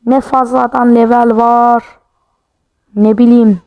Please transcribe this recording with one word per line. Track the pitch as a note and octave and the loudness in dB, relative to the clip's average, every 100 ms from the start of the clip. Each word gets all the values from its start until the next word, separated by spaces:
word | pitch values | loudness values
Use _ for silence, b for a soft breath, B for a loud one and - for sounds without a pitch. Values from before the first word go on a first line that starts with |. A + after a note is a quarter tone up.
Ne | A#3 C4 | -2 -4
fazladan | - C4 B3 B3+ B3 B3+ A#3+ | -2 -4 -2 -4 -4 -2 0
level | A#3 A#3 A#3+ A#3 A3 | 2 2 0 0 0
var, | A#3 A#3+ A#3+ A#3 - _ _ _ _ _ _ _ _ _ _ | 0 0 0 -2 -4 _ _ _ _ _ _ _ _ _ _
ne | G#3 G#3+ A3 | -2 0 2
bileyim | A#3+ A#3+ A3 F#3 | 2 2 2 -2